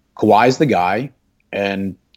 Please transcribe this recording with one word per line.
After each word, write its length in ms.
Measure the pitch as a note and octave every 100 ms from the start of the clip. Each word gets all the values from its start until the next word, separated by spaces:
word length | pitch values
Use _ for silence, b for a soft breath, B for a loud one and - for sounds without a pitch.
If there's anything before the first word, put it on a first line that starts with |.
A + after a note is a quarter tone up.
| _ -
Kawhi's 400 | G#2+ G#2 B2 C3
the 80 |
guy, 480 | D3+ F#2 F2+ G#2 D3 _ _ _ -
and, 420 | G2+ G2+ G2 G2 F2+ _